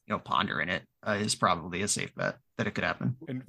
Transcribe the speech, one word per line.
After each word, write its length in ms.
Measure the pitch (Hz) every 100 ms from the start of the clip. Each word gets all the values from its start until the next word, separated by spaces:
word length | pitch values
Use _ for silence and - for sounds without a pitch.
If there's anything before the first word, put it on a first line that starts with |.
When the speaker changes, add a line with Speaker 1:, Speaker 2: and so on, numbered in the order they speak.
| -
Speaker 1:
you 60 |
know, 40 | 101
Ponder 420 | - 67 101 64
in 80 | 85
it, 140 | 92 - _ 107
uh, 60 |
is 220 | 101 104
probably 460 | - 104 85 87 87
a 80 | 101
safe 260 | - -
bet 220 | - 92 - _ -
that 80 | 104
it 60 |
could 120 | -
happen. 320 | 87 - 127 - -
Speaker 2:
And 160 | 127